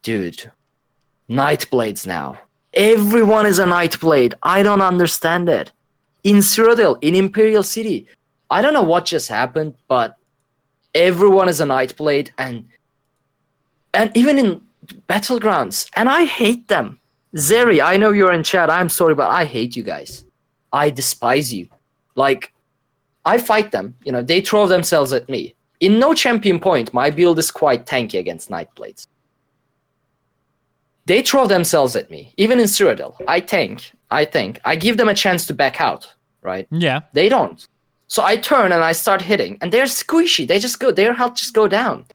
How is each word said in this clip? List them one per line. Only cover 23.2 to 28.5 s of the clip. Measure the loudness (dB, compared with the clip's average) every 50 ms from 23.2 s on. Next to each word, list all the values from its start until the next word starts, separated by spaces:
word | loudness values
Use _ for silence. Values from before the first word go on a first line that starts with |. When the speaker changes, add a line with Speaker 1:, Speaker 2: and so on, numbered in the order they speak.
| _
Speaker 1:
I | 0 0 0
fight | 0 0 0 0 0 -2
them. | -6 -8 -8 -8 -16 _ _
You | -6 -6
know, | -6
they | -2 0 -2 -2
throw | 0 0 0 2 2
themselves | 4 2 0 2 0 0 0 0 0
at | -2 -4 -4
me. | -4 -8 -8 -8 -10 _ _ _ _ _ _
In | 2 2 4 4
No | 4 2 2
Champion | 2 0 0 0 0 0 0 -2 0
Point, | 0 0 0 0 -2 -2 -2
my | 0 0 0
build | 0 2 2 2 2
is | 2 -2 -4
quite | -4 -2 0 0 0 -2 -4
tanky | -6 -4 -4 -4 -4 -6 -6
against | -6 -6 -10 -10 -12
Nightblades. | -12